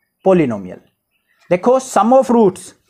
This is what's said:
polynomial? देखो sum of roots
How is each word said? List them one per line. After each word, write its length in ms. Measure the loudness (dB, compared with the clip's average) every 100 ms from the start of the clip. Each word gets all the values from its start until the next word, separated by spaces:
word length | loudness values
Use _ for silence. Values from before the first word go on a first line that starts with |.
| _ _
polynomial? 580 | 0 0 0 -4 -12 -18 _ _ _ _ _ _ _
देखो 280 | -2 0 -2
sum 300 | -2 -2 2
of 180 | 2 2
roots 420 | 2 2 0 -12 -20